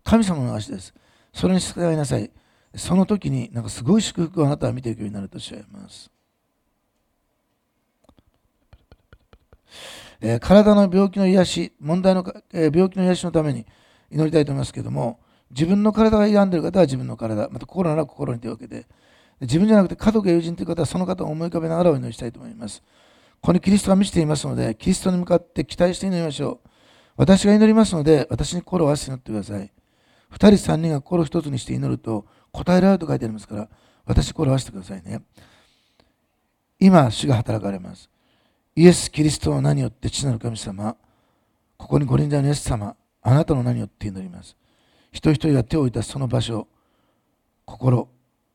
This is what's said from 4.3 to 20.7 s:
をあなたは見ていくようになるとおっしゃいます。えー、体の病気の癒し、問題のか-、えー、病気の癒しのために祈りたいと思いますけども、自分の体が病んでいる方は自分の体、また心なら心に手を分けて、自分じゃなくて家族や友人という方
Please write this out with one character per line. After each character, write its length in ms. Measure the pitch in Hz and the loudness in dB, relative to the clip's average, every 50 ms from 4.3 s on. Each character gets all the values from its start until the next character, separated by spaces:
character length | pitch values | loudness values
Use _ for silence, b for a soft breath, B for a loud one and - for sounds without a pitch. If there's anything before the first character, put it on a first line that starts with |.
| - 170 | -2 0
を 40 | 151 | 0
あ 20 | 139 | 0
な 80 | 147 | 0
た 100 | 143 - | -2 -4
は 60 | 120 | -6
見 80 | 117 127 | -6 -6
て 80 | 131 117 | -8 -8
い 60 | 107 | -8
く 40 | 110 | -8
よ 40 | 104 | -8
う 40 | 101 | -10
に 60 | 104 | -8
な 60 | 101 | -10
る 80 | 98 - | -12 -12
と 80 | - | -14
お 20 | - | -16
っ 40 | |
し 120 | - - - | -16 -16 -18
ゃ 40 | - | -18
い 60 | - _ | -20 _
ま 160 | 101 98 95 92 | -20 -20 -20 -20
す。 200 | - - - _ _ _ _ _ _ _ _ _ _ _ _ _ _ _ _ _ _ _ _ _ _ _ _ _ _ _ _ _ _ _ _ _ _ _ _ _ _ _ _ _ _ _ _ _ _ _ _ _ _ _ _ _ - _ _ _ - _ _ _ - _ _ _ - _ _ _ - _ B B B B B B B B B B B B | -20 -20 -20 _ _ _ _ _ _ _ _ _ _ _ _ _ _ _ _ _ _ _ _ _ _ _ _ _ _ _ _ _ _ _ _ _ _ _ _ _ _ _ _ _ _ _ _ _ _ _ _ _ _ _ _ _ -20 _ _ _ -20 _ _ _ -20 _ _ _ -20 _ _ _ -20 _ B B B B B B B B B B B B
え 160 | - 110 117 | -4 -4 -4
ー、 20 | 123 | -4
体 360 | - - 185 208 208 208 208 | 2 6 6 8 8 8 6
の 160 | 202 202 190 | 4 4 4
病 200 | 175 190 196 190 | 4 2 2 2
気 80 | 180 202 | 0 0
の 80 | 196 | 0
癒 180 | 185 185 196 175 | 2 4 4 2
し、 280 | 165 - 170 175 - _ _ | 2 -2 -6 -6 -8 _ _
問 220 | - 147 165 185 | -6 -4 -4 0
題 140 | 185 190 190 | 2 2 0
の 80 | 185 | 0
か-、 200 | 175 190 - 214 _ _ | -2 -8 -14 -18 _ _
え 160 | - 175 160 151 | -4 0 0 2
ー、 60 | 143 | 4
病 160 | 170 190 185 | 2 2 2
気 60 | 185 | 0
の 80 | 190 185 | -2 0
癒 100 | 185 180 | 0 0
し 100 | 175 - | -2 -4
の 60 | 175 | -2
た 120 | 165 170 | -2 -2
め 100 | 156 151 | -2 -2
に 140 | 131 117 113 b b b b b b b b b | -4 -6 -10 b b b b b b b b b
祈 140 | - 147 156 | -2 -2 -2
り 80 | 156 | 2
た 80 | 160 160 | 2 2
い 40 | 147 | 2
と 60 | 143 | 2
思 60 | 139 135 | -2 -6
い 20 | |
ま 40 | 131 | -6
す 80 | - | -6
け 100 | - 127 | -8 -10
ど 80 | 113 113 | -10 -6
も、 300 | 127 143 135 117 117 _ _ _ _ _ _ _ | -6 -4 -4 -4 -6 _ _ _ _ _ _ _
自 160 | - 127 160 | -4 -4 0
分 160 | 165 196 202 | 2 2 2
の 100 | 208 214 | 2 2
体 240 | 202 208 220 220 220 | 2 4 2 4 4
が 100 | 214 208 | 4 4
病 200 | 214 208 202 202 | 4 4 4 4
ん 40 | 190 | 4
で 60 | 180 | 0
い 60 | 160 | -2
る 20 | 151 | -2
方 140 | 170 175 196 | 0 4 4
は 80 | 170 | 4
自 100 | 139 135 | 4 2
分 100 | 127 127 | -6 -6
の 120 | 127 117 - | -8 -8 -8
体、 320 | 117 110 110 104 - - | -6 -6 -4 -4 -4 -6
ま 100 | - 120 | -8 -14
た 60 | - | -16
心 240 | - - 180 190 165 | -10 -6 -4 -2 0
な 60 | 151 | 0
ら 100 | 160 151 | -2 -4
心 260 | 139 - - 143 139 | -6 -8 -10 -8 -6
に 80 | 123 117 | -6 -8
手 80 | 117 117 | -8 -12
を 80 | 113 | -12
分 100 | 113 127 | -12 -16
け 20 | 113 | -16
て、 180 | 120 117 - b b b b b b b b b b b | -16 -18 -18 b b b b b b b b b b b
自 200 | 135 120 127 165 | -6 -2 2 2
分 100 | 202 220 | 4 6
じ 60 | 220 | 6
ゃ 20 | |
な 60 | 208 | 6
く 80 | 190 165 | 4 2
て 60 | 170 | -2
家 160 | - - 220 | -2 -2 0
族 140 | 214 226 196 | 0 2 2
や 80 | 185 170 | 2 2
友 60 | 170 | 2
人 160 | 165 165 170 | 0 -2 -8
と 60 | 180 | -8
い 20 | 190 | -6
う 20 | |
方 140 | 170 | -6